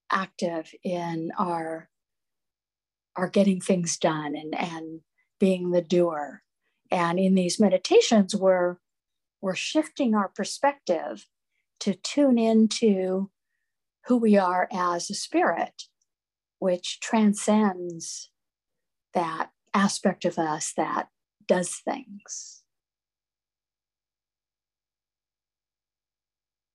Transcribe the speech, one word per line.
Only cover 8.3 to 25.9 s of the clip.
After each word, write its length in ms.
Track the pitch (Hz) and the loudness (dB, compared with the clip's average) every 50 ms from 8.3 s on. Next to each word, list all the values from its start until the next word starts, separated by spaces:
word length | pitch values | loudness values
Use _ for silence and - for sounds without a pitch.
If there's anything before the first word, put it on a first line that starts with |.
| - | 0
we're, 420 | 185 190 190 185 180 175 175 180 - _ _ _ _ _ _ _ _ _ _ _ _ | 0 2 4 4 4 2 0 -2 -4 _ _ _ _ _ _ _ _ _ _ _ _
we're 140 | - 190 180 | -6 -6 -4
shifting 580 | - - - - 311 302 - - - 285 233 214 | -4 -6 -2 -2 -2 -2 -2 -4 -2 0 2 2
our 160 | 208 196 - | 2 0 -2
perspective 960 | - - 196 - - - - 277 285 - _ - 175 156 147 - - - - _ _ _ _ _ _ _ _ _ _ _ | -4 -6 -6 -6 -4 -2 0 0 0 -2 _ -2 -2 -2 -2 -6 -10 -12 -14 _ _ _ _ _ _ _ _ _ _ _
to 160 | - 208 190 | -4 -4 -4
tune 420 | - - - - 285 294 269 247 233 | -4 -6 -4 0 2 4 4 4 4
into 920 | 226 220 220 220 220 214 - - 240 220 196 190 185 185 185 190 196 196 _ _ _ _ _ _ _ _ _ _ _ _ _ _ _ | 4 4 6 6 4 4 2 2 2 4 4 4 2 0 -2 -2 -4 -6 _ _ _ _ _ _ _ _ _ _ _ _ _ _ _
who 120 | - 247 240 | -2 0 2
we 200 | 233 220 208 196 | 4 4 4 4
are 320 | 190 180 180 185 - - | 4 2 2 0 -2 -2
as 380 | - 185 180 180 175 175 175 - | -2 -2 -2 -2 -2 -4 -6 -8
a 60 | 202 | -10
spirit, 680 | - - - - 330 359 220 170 - - - - - - - _ _ _ _ _ _ _ _ _ _ _ _ _ _ | -10 -8 -4 0 0 2 2 0 -2 -4 -6 -8 -12 -20 -20 _ _ _ _ _ _ _ _ _ _ _ _ _ _
which 400 | 190 190 180 180 - - - - | -2 0 0 -2 -4 -8 -12 -10
transcends 1300 | - - - 220 214 208 202 - - 214 208 214 214 202 185 180 175 175 170 165 160 - - - - - _ _ _ _ _ _ _ _ _ _ _ _ _ _ _ _ - | -6 -2 0 2 4 4 2 2 0 2 2 4 4 2 0 -2 -6 -10 -10 -10 -12 -12 -14 -14 -16 -18 _ _ _ _ _ _ _ _ _ _ _ _ _ _ _ _ -4
that 360 | 180 170 160 160 165 - - _ _ _ _ - | -4 -2 -2 -4 -6 -8 -8 _ _ _ _ 0
aspect 520 | 208 196 196 - - - 202 180 - - | 2 2 2 0 0 0 0 0 0 -2
of 120 | 175 170 - | -2 -2 -2
us 360 | 165 156 151 160 - - - - | -2 -2 -2 -4 -4 -6 -4 -4
that 300 | 160 151 - - - - _ _ _ _ _ _ _ - | -4 -2 -2 -4 -6 -6 _ _ _ _ _ _ _ 0
does 240 | 196 180 175 - - | 0 0 0 -2 -6
things. 840 | - - - 160 - - - 202 208 - - - - - - - - _ _ _ _ _ _ _ _ _ _ _ _ _ _ _ _ _ _ _ _ _ _ _ _ _ _ _ _ _ _ _ _ _ _ _ _ _ _ _ _ _ _ _ _ _ _ _ _ _ _ _ _ _ _ _ _ _ _ _ _ _ _ _ _ _ _ | -8 -8 -6 -8 -8 -8 -14 -20 -20 -18 -16 -16 -16 -16 -18 -20 -20 _ _ _ _ _ _ _ _ _ _ _ _ _ _ _ _ _ _ _ _ _ _ _ _ _ _ _ _ _ _ _ _ _ _ _ _ _ _ _ _ _ _ _ _ _ _ _ _ _ _ _ _ _ _ _ _ _ _ _ _ _ _ _ _ _ _